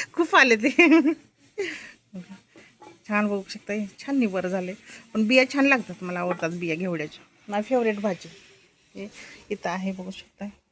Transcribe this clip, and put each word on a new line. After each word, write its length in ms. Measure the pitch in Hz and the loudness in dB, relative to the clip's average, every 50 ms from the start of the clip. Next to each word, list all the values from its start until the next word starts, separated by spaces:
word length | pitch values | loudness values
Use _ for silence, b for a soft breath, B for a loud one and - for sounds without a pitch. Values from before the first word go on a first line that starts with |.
| B B - | B B -2
खूप 240 | - 339 - 381 | -2 0 4 6
आले 200 | 320 262 247 226 | 6 6 6 4
ते. 120 | 214 214 285 - - 349 302 320 330 254 311 302 - - _ _ _ _ _ _ 427 381 330 302 B B B B B _ _ 208 185 175 - 196 - _ B B B B B B _ - - - _ _ - | 4 2 2 4 6 6 8 8 6 6 4 0 -2 -8 _ _ _ _ _ _ -10 -8 -8 -10 B B B B B _ _ -18 -18 -16 -16 -20 -20 _ B B B B B B _ -20 -20 -20 _ _ -2
छान 180 | 208 208 214 | 0 0 0
बघू 160 | 208 202 196 190 - | 0 -2 -4 -6 -8
शकता, 240 | - 208 - - 202 | -14 -14 -10 -8 -6
हे 140 | 214 208 196 - - | -6 -6 -8 -10 -12
छान 200 | - 277 277 269 | -8 -2 0 2
निबर 280 | 233 202 185 185 175 | 2 2 0 -2 -2
झाले. 280 | 180 185 190 180 180 202 - B B B B B B - | -2 -2 -4 -4 -6 -10 -12 B B B B B B -2
पण 120 | 220 220 | 0 2
बिया 260 | 208 262 254 262 262 - | 4 6 4 4 4 2
छान 140 | 285 269 | 2 4
लागतात, 280 | 277 269 240 190 - 175 - 185 | 4 2 2 0 -6 -10 -10 -8
मला 180 | 180 180 175 | -8 -6 -4
आवडतात 300 | 175 180 180 175 170 165 | -4 -4 -2 -2 -4 -4
बिया 240 | 175 175 175 165 156 | -4 -4 -4 -4 -4
घेवड्याच्या. 500 | 165 190 185 170 156 151 151 - - - _ _ _ _ - | -4 -4 -4 -4 -6 -6 -10 -12 -18 -20 _ _ _ _ -6
माझी 200 | 202 208 214 - | -4 -4 -2 0
फेवरेट 280 | 262 247 233 220 208 | 0 0 2 0 -2
भाजी. 320 | 202 202 208 175 - - 165 - - - - _ _ _ _ _ _ _ _ _ | -2 -2 -4 -4 -6 -8 -16 -20 -20 -20 -20 _ _ _ _ _ _ _ _ _
हे 140 | 196 196 208 B B B B B B B B | -16 -16 -16 B B B B B B B B
इथं 200 | 208 196 - 180 | -10 -6 -6 -6
आहे, 220 | 175 185 190 190 190 | -4 -4 -4 -4 -6
बघू 180 | 185 180 190 | -6 -10 -12
शकता, 340 | 190 - - _ _ _ 202 208 - _ _ _ | -12 -14 -18 _ _ _ -14 -14 -14 _ _ _